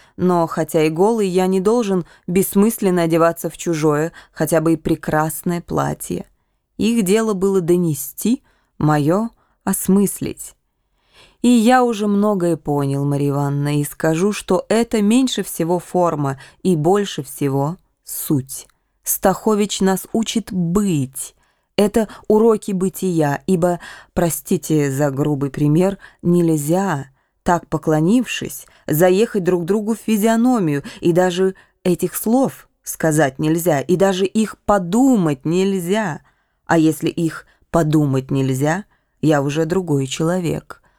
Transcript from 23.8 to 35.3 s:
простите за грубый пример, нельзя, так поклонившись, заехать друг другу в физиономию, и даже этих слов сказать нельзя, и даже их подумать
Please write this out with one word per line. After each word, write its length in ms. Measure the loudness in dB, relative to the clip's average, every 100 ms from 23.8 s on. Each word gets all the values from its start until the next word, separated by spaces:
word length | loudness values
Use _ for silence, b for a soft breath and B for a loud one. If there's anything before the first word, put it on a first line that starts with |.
| B B B
простите 800 | -2 -2 -2 -4 -4 0 0 0
за 180 | 0 -2
грубый 400 | 0 -2 -2 -4
пример, 480 | 0 2 4 2 -2 B B
нельзя, 840 | 0 2 2 0 0 -2 0 -4 -8 _ _ _
так 260 | -2 -2 -2
поклонившись, 960 | -4 0 2 2 2 0 -8 -10 -12 -18 b -6
заехать 580 | 2 4 4 2 0
друг 220 | 0 -2 0
другу 300 | -2 -2 -4
в 40 |
физиономию, 840 | -2 0 2 2 2 2 0 -2 B B
и 120 | 0
даже 440 | 2 2 0 -2 -2 b _
этих 320 | -4 -2 -4 -4
слов 540 | 0 0 0 -6 _ _
сказать 560 | -16 -4 0 2 0 0
нельзя, 400 | -2 0 0 0
и 160 | 0 2
даже 300 | 2 2 -2
их 340 | -2 -4 -4
подумать 840 | -2 0 0 2 4 4 2